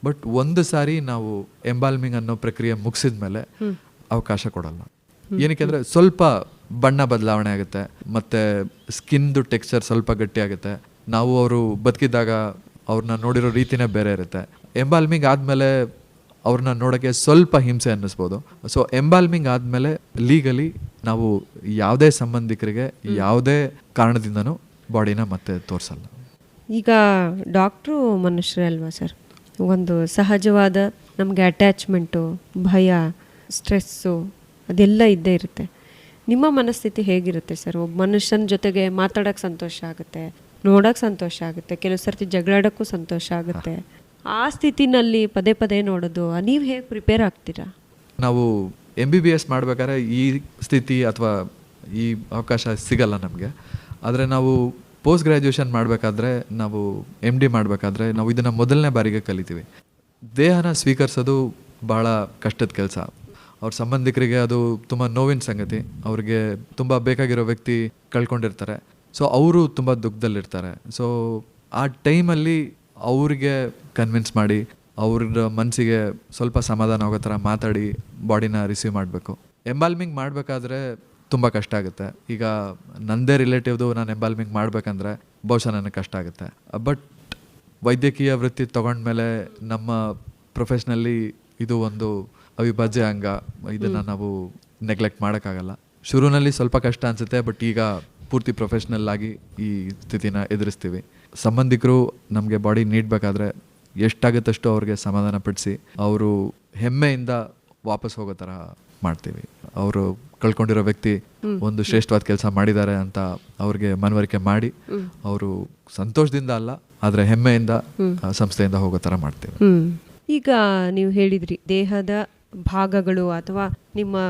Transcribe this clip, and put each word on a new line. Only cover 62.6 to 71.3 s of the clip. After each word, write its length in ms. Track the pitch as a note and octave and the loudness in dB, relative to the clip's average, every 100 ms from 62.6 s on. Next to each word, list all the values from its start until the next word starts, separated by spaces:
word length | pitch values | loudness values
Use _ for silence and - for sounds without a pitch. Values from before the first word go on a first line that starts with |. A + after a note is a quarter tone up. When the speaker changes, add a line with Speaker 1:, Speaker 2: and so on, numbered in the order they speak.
| A2 | -4
Speaker 1:
ಕೆಲ್ಸ. 320 | - G2 - E2+ - - - - _ | -2 -4 -4 -10 -14 -20 -20 -20 _
ಅವ್ರ 100 | A2 - | -10 -6
ಸಂಬಂಧಿಕರಿಗೆ 600 | A#2 C3+ B2+ C3 B2 B2 | -2 0 0 2 2 2
ಅದು 480 | A#2+ A#2+ A#2+ A2+ A2+ | 2 0 0 -2 -4
ತುಂಬ 180 | B2 B2 | -4 -2
ನೋವಿನ 320 | A2+ C3+ C#3 | 0 0 0
ಸಂಗತಿ. 500 | A#2+ G#2 G2+ A2 A2 - | -2 -6 -4 -6 -8 -10
ಅವ್ರಿಗೆ 520 | G#2+ A2 G#2+ A2+ A2 G2+ | -6 -4 -2 0 0 -4
ತುಂಬ 420 | - - C3 C3 | -10 -8 0 0
ಬೇಕಾಗಿರೋ 460 | A#2+ B2+ C3+ A#2+ | 0 0 0 0
ವ್ಯಕ್ತಿ 480 | A2+ A2+ - A#2+ A2+ - _ | 0 -2 -2 -2 -2 -8 _
ಕಳ್ಕೊಂಡಿರ್ತಾರೆ. 840 | B2 A#2+ A#2+ A2+ F#2+ G2+ G#2+ _ _ _ - | -2 -2 -2 -4 -6 -10 -10 _ _ _ -2
So 60 | C#3+ | 0
ಅವರು 380 | B2+ D#3+ F3 D#3 | 4 6 6 4
ತುಂಬ 260 | D3 C3 | 0 -2
ದುಃಖದಲ್ಲಿರ್ತಾರೆ. 880 | B2+ A2+ G#2+ A2+ G2+ F#2 F#2 F2+ F2 - | 0 -2 -4 -4 -4 -6 -8 -8 -12 -16
So 540 | - A#2+ A#2+ A#2 | -6 -4 -4 -4